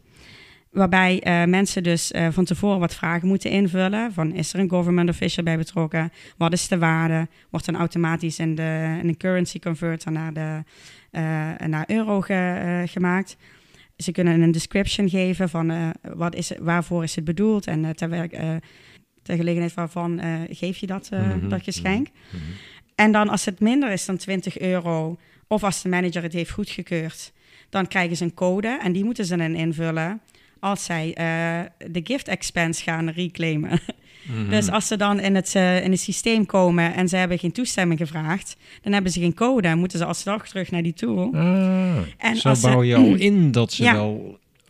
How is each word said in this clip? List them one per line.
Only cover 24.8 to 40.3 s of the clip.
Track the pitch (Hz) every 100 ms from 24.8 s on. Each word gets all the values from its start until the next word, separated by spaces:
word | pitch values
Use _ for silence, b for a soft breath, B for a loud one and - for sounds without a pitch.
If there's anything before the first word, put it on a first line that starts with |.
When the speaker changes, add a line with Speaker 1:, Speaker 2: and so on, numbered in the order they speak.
| 170 160 160 170 b b b
Speaker 1:
of | 214
als | 202 -
de | 185
manager | 180 180 170
het | 165
heeft | 170 165
goedgekeurd, | - 208 - 175 170 160 - - _ b b b
dan | 196 185
krijgen | 196 175 170
ze |
een | 170
code | - 180 190 220 277
en | 185
die | 180
moeten | 214 233
ze | 185 175
dan | 160
invullen | 165 165 156 165 160 165 214 _ b b b
als | 196 202
zij, | - 170 160
eh, | - 165 165 165 170 175 - -
de | 170
gift | 156 277 -
expense | 185 - - 165 165
gaan | - 165 165
reclaimen. | 160 175 - 165 151 156 -
<laughs> | - - B B B
Speaker 2:
Mhm. | 113 101
Speaker 1:
Dus | 214 202
als | 214 -
ze | 214
dan | 202 202
in | 196
het, | 196 185
eh, | 196 180 180
in | 185
het | 185
systeem | - - 233 226 190
komen | 196 180 175 170
en | 175 185
ze | 185
hebben | 185 180
geen | 175
toestemming | 165 247 - 180 160
gevraagd, | 165 165 156 185 - - B B
dan | -
hebben | 202 185
ze | 175
geen | 175
code | 160 240 262 180
en | 160
moeten | 180 170
ze |
alsnog | 160 170 196